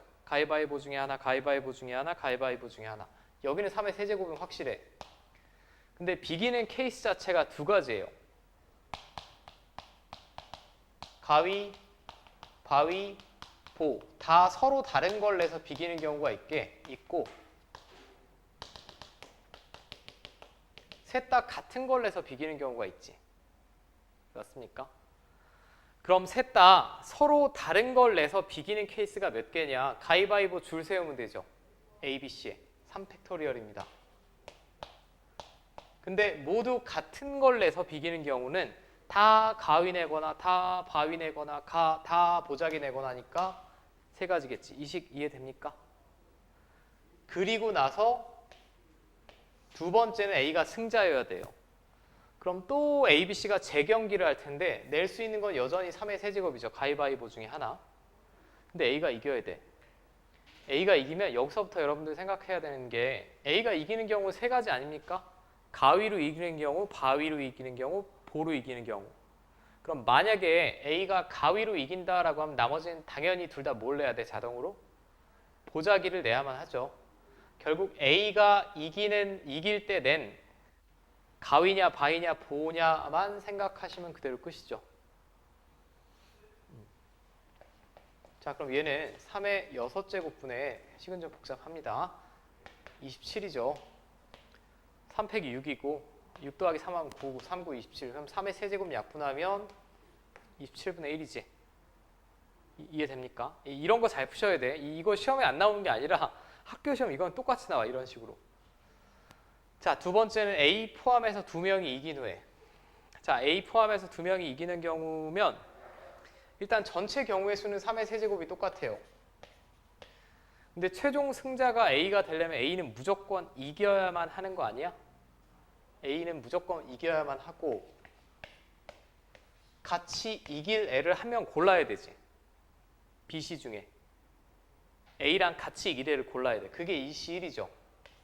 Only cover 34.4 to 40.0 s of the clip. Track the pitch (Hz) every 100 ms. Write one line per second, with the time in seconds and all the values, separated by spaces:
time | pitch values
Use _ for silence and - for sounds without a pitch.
34.4 | - - _ _ - - _ _ _ -
35.4 | - - _ - - _ - 190 208 156
36.4 | 139 214 240 247 - 156 - - 277 277
37.4 | 262 247 180 175 175 151 160 170 147 127
38.4 | 127 180 135 - - _ _ 202 214 220
39.4 | 220 220 - 156 180 180